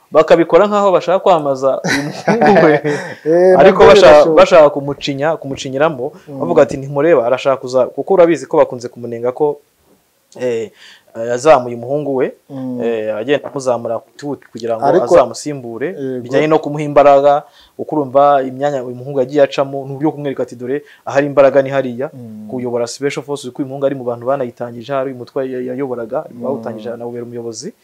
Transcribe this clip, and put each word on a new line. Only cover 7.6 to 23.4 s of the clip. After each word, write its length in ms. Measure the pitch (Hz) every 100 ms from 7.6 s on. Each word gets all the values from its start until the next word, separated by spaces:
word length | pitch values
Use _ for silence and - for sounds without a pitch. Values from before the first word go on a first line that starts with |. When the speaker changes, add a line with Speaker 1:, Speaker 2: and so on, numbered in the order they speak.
| 127 127 120
Speaker 1:
kuko 240 | - 135
urabizi 320 | 190 170 147 131
ko 120 | 160
bakunze 260 | 131 127 120
kumunenga 380 | - 120 117 120
ko, 240 | 123 151 143 _ _ _ _ _ _ _ -
eh, 300 | 127 113 104 - - - _ 113
yazamuye 600 | 117 123 147 139 123 120
umuhungu 400 | 120 143 139 131
we, 180 | 165 - _
Speaker 2:
Mm. 320 | 135 127 123
Speaker 1:
eh, 320 | 117 113 107 107
agenda 320 | 120 143 -
amuzamura 520 | 143 127 117 117 113
ku 80 | -
gitutu 400 | - 143 131 _
kugira 240 | 113 113 113
ngo 80 | 139
Speaker 2:
Ariko 300 | 165 120 170
Speaker 1:
azamusimbure, 720 | 120 - 147 143 120 113 139
Speaker 2:
Yego. 320 | 143 135 127
Speaker 1:
bijyanye 240 | 120 170 156
no 120 | 156
kumuha 240 | 147 147
imbaraga, 600 | 147 139 139 139 143 143 143 _ _ -
uko 160 | 120 156
urumva 480 | 135 135 143 139
imyanya 400 | 131 131 143 139
uyu 120 | 123 123
muhungu 240 | 127 139
yagiye 160 | 127 147
acamo, 420 | 139 - 139 139 135
ni 40 | 135
uburyo 160 | 151
kumwereka 320 | 139 147 131
ati, 120 | 120 117
"Dore 240 | 123 143 - _ -
ahari 180 | 131 147
imbaraga 300 | 139 139 135
ni 60 | 135
hariya." 380 | 139 131 117 139
Speaker 2:
Mm. 340 | 135 117 107 107
Speaker 1:
Kuyobora 320 | 127 123 120 120
Special 360 | - 139 151
Force, 240 | 139 143